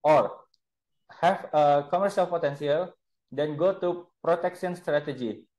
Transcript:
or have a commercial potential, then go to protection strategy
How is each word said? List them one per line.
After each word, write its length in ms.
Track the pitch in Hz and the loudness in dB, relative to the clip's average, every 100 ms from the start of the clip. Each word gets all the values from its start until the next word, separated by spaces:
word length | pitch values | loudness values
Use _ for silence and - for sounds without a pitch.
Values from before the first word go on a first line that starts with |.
or 300 | 147 151 104 - _ _ _ _ _ _ _ - | 6 4 4 -6 _ _ _ _ _ _ _ -2
have 300 | 170 196 - | 0 0 -2
a 320 | 151 147 143 143 | 2 4 4 2
commercial 340 | 180 196 196 | 0 0 0
potential, 680 | 175 170 151 143 147 151 180 _ _ _ _ | -2 0 -2 -4 -2 -2 -2 _ _ _ _
then 280 | 135 151 147 | -6 -4 0
go 160 | 180 | 0
to 320 | 190 175 175 - _ | 0 -2 -4 -10 _
protection 500 | 165 170 180 180 185 | -2 0 0 -4 -8
strategy 720 | 180 - 147 147 127 117 101 - | -6 -2 -2 -2 -6 -8 -8 -14